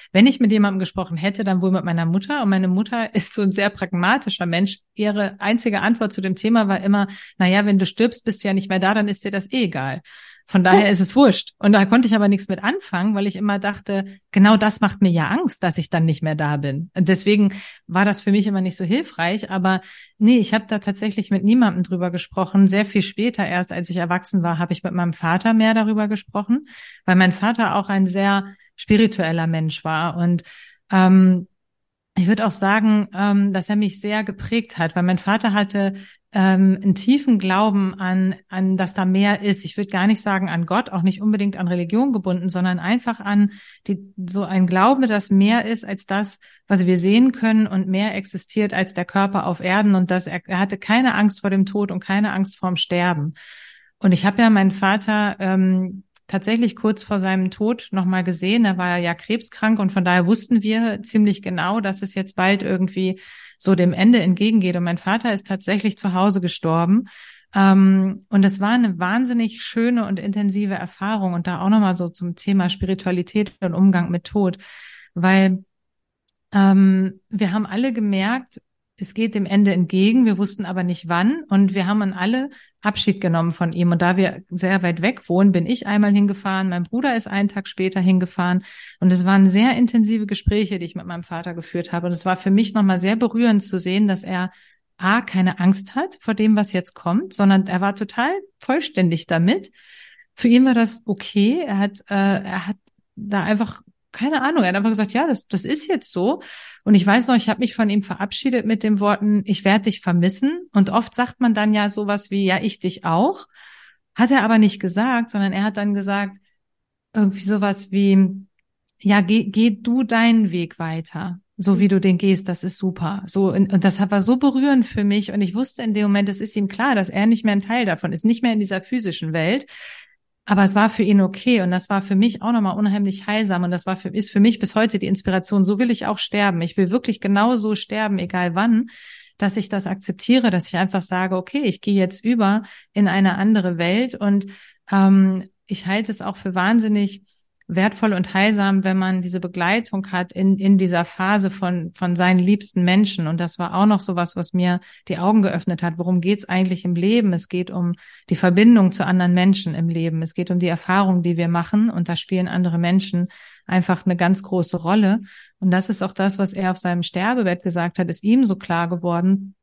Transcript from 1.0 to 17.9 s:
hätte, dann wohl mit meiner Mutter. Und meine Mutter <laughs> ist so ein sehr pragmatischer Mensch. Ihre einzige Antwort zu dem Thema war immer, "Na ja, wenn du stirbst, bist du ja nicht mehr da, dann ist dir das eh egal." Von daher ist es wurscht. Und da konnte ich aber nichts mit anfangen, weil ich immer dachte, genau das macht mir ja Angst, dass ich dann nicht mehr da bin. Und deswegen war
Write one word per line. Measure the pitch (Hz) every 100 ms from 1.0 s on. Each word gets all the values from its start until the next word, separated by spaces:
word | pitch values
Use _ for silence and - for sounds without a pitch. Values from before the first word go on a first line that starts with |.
| 180 170
hätte, | 185 196
dann | 196 185
wohl | 185
mit | 185
meiner | 175 165 165
Mutter. | 180 190 294
Und | 214
meine | 190 185
Mutter | 185 208 240 226
<laughs> | 226
ist | -
so | -
ein | 196
sehr | 190 202
pragmatischer | 202 185 175 180 254 247 - 175
Mensch. | 170 196 - _
Ihre | - 214 208 196 196
einzige | 196 226 233 196
Antwort | 208 233 214
zu | -
dem | 190 185
Thema | 214 233 202
war | 190
immer, | 196 202 196 196 - -
"Na | 180
ja, | 190 208
wenn | 196
du | 185
stirbst, | - 233 -
bist | - 202
du | 202
ja |
nicht | 190 196
mehr | 185
da, | 185
dann | 214 208
ist | 196
dir | 202
das | 196 190
eh | 262
egal." | 185 151 135 135 - - - - -
Von | 190
daher | 185 190 208
ist | 190
es | 185 254
wurscht. | 277 190 - -
Und | 202
da | 208 196
konnte | 226 240
ich |
aber | 214 202
nichts | 196 196
mit | 185
anfangen, | 202 370 - 180 196
weil | 202 202
ich | 190
immer | 208 202
dachte, | 202 202 - 196 196 196 _
genau | - 202 214
das | 214 214
macht | 202 -
mir | 190
ja | 170 151
Angst, | 247 349 -
dass | 180 160
ich | 156
dann | 170
nicht | 165 156
mehr | 156
da | 151 151 147
bin. | 143 135 170
Und | - 175
deswegen | 190 190 208 202 196 - -
war | -